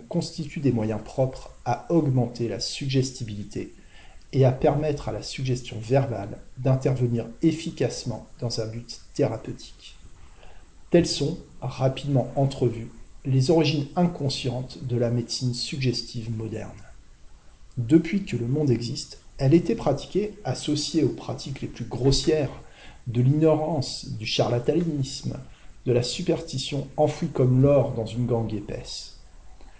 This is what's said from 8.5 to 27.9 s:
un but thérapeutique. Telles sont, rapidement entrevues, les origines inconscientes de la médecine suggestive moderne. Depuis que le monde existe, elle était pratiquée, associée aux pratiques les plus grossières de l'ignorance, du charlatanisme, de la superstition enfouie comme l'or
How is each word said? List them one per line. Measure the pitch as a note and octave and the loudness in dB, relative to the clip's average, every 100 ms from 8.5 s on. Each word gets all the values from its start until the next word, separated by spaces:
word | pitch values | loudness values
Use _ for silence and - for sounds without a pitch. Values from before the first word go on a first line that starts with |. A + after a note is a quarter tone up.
| A2+ | -4
un | A2 | -4
but | A#2 A#2+ - - | -8 -12 -16 -10
thérapeutique. | - A#2+ A2+ - - - - - - - - - - - - - - - | 0 0 0 -8 -12 -14 -18 -20 -20 -20 -20 -20 -18 -18 -18 -20 -20 4
Telles | F3 - | 4 4
sont, | - D3 F3+ - - | 0 -2 -4 -12 -10
rapidement | B2+ - C3 - C#3 C3 - C#3+ | -10 0 0 0 0 2 2 0
entrevues, | C3+ - A#2+ A2 A#2 - - - C3+ | 0 2 0 -2 -8 -14 -18 -10 0
les | C3 C3 | 2 6
origines | E3 C#3+ D3+ C#3 F3+ | 4 4 0 -2 2
inconscientes | E3+ - C#3 - C3 B2 C3 - | 2 2 -4 -2 -4 -4 -8 -10
de | B2 A#2+ | -4 0
la | A#2+ | 2
médecine | A#2+ A#2+ - B2+ | 0 -2 -2 -2
suggestive | A#2+ - C#3 C3 - - A#2+ A2+ A2 | -2 -6 -2 0 0 -6 -8 -6 -6
moderne. | A2 G#2+ G2 - - - - - - - - - - B2 | -6 -6 -8 -14 -18 -20 -20 -20 -20 -20 -20 -20 -10 -6
Depuis | A2+ D#3+ - G3+ - | 4 4 6 0 -2
que | A#2+ | -4
le | A#2+ | 0
monde | D3+ C#3+ | 2 2
existe, | A2 A#2+ C3+ - - - - | 2 0 -8 -10 -16 -18 0
elle | C#3 | 4
était | E3+ - A3+ | 6 4 0
pratiquée, | D3+ C3 - F#3 G#3 - | 0 -2 -2 -2 -2 -4
associée | C3 C3 - D3 - E3 | -6 -4 -2 -2 0 0
aux | B2+ | 0
pratiques | - - B2+ - C3+ | 0 -8 -8 -8 -8
les | C3+ | -10
plus | - A#2 | -8 -8
grossières | A2+ C3+ - E3+ D#3 C#3 - - - - - A#2+ | 0 4 4 4 2 0 -4 -16 -20 -20 -12 -4
de | A#2+ | 2
l'ignorance, | B2+ D3+ D#3+ D#3 D#3 D#3+ - - C#3+ A2+ | 4 6 6 4 2 -2 -2 -8 -10 -8
du | G#2+ | -2
charlatanisme, | - A2 A#2+ - D#3 E3+ C#3+ C3 - B2+ B2 - - - - B2+ | 0 2 2 2 2 0 0 -2 -4 -6 -8 -12 -16 -18 -6 2
de | |
la | A#2+ | 2
superstition | - - F3 D#3+ - C3 - C#3 - - | 2 -2 0 -2 -2 -8 -4 -6 -4 2
enfouie | D3+ - D#3 | 2 2 -2
comme | - B2+ B2+ | 2 4 6
l'or | C#3 C#3+ A#2 | 8 6 4